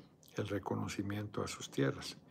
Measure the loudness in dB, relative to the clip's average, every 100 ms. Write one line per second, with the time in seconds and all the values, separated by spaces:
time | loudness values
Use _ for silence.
0 | -18 -20 -8 -2 0 0 2 2 0 0
1 | 0 0 0 0 -2 -2 -2 4 4 2
2 | -4 -8 -14